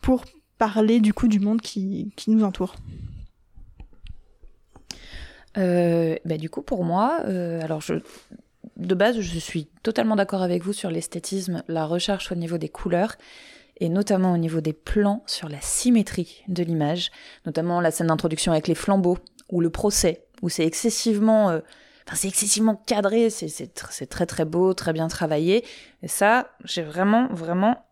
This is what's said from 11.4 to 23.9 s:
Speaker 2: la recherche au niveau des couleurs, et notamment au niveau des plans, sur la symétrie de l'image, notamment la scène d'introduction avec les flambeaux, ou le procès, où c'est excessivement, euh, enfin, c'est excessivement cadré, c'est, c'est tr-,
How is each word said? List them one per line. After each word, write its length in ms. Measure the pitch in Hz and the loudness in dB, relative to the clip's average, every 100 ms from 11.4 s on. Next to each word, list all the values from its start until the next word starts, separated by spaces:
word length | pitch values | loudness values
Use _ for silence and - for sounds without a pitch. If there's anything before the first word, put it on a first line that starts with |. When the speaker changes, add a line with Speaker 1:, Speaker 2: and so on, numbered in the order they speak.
| 180 165 - | -4 -6 -4
Speaker 2:
la 180 | 160 156 | -4 -2
recherche 460 | 175 - 196 - | -2 -2 -4 -4
au 40 | 175 | -6
niveau 240 | 165 170 | -4 -4
des 100 | 156 | -6
couleurs, 460 | - 190 175 214 - - - - - _ - | -8 -2 0 0 -4 -20 -20 -20 -20 _ -4
et 120 | 170 | 0
notamment 420 | 185 208 190 185 | 0 2 2 4
au 60 | 170 | 2
niveau 240 | 165 165 | 0 0
des 120 | 156 | -2
plans, 500 | 156 - 214 202 202 - | -6 -2 2 2 0 -6
sur 240 | - 156 | -8 -8
la 100 | 147 | -10
symétrie 840 | - - 247 226 196 - 170 - - | -6 0 4 4 2 -4 -8 -10 -6
de 140 | 175 | -2
l'image, 480 | 165 165 147 175 - - - - 165 | 0 0 0 0 -4 -10 -20 -12 -6
notamment 340 | 160 175 175 | -2 0 2
la 80 | 165 | 2
scène 180 | 160 165 | 2 0
d'introduction 440 | 156 165 156 180 | 2 0 0 2
avec 160 | 156 170 | 2 2
les 80 | 160 | 0
flambeaux, 420 | - 196 175 185 - - - | 2 4 4 0 -6 -20 -4
ou 100 | 175 | 0
le 120 | 170 | 0
procès, 560 | - 208 - 170 170 _ - | 0 0 2 0 0 _ -8
où 80 | 175 | -4
c'est 160 | - 160 | 0 0
excessivement, 840 | - 233 - 226 208 220 220 202 | 2 -2 0 0 2 4 4 4
euh, 100 | 160 - - _ _ - | 0 -6 -20 _ _ -10
enfin, 80 | - | -6
c'est 140 | 196 | -2
excessivement 460 | - 208 202 220 202 | -2 0 2 2 0
cadré, 540 | - 208 196 226 226 | -2 0 2 2 2
c'est, 200 | - 160 | 0 -8
c'est 240 | - 135 - | -10 -14 -14
tr-, 160 | - | -14